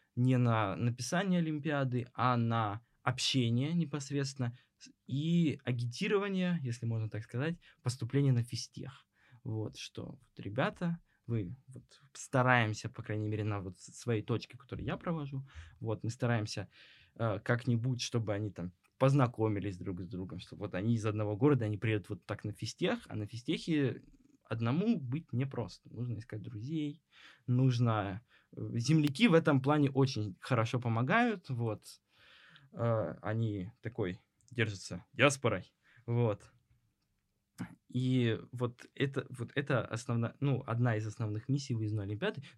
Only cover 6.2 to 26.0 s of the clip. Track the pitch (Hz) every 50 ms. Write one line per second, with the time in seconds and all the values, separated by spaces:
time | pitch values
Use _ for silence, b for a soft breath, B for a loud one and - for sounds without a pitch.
6.2 | 202 202 190 185 180 180 175 170 135 120 117 - - 117 117 113 110 107 - 104
7.2 | 110 - - 120 135 160 170 - b b b b _ 123 117 - - 117 - 139
8.2 | 143 139 131 120 117 - - 117 - - _ - - - - - _ _ b b
9.2 | b b b 117 - - 110 110 107 - - - - - - - - - - -
10.2 | _ _ _ - 90 101 98 123 151 208 - - 180 175 170 170 - _ _ _
11.2 | _ - 117 113 98 87 120 - - - - - - _ - _ - _ _ -
12.2 | - - - 135 123 127 127 123 113 107 110 - - 113 - - - - 107 107
13.2 | 107 107 107 107 107 107 107 101 92 95 92 - - - - - - 120 117 107
14.2 | 101 - 120 104 - - - - - - - - - 120 165 - - 185 170 160
15.2 | 147 139 143 139 135 b b b b b b b 117 113 107 - - 113 113 -
16.2 | - 120 117 113 104 110 - - 98 b b b b b b b b b b -
17.2 | 113 113 101 - - - 120 120 - - 120 117 113 131 127 120 - - - 120
18.2 | 113 110 104 101 107 107 92 - 87 90 - _ _ _ _ _ 131 135 135 143
19.2 | 131 120 123 - 110 110 104 101 92 101 98 90 - 98 92 87 95 87 - 90
20.2 | 95 92 - 87 - - - - 101 104 - 90 98 113 120 113 101 110 104 107
21.2 | 107 104 107 101 131 147 147 123 110 104 107 95 - 110 110 104 92 - 104 87
22.2 | - - 104 - - 107 104 - - 113 - - 170 185 226 233 - - 113 107
23.2 | 107 101 - 117 - - 160 226 - - 165 147 143 123 - - - - - _
24.2 | _ _ _ _ _ - 113 113 113 113 131 156 202 226 233 175 139 120 123 143
25.2 | - - - 120 139 139 - - 113 92 - - _ - - 107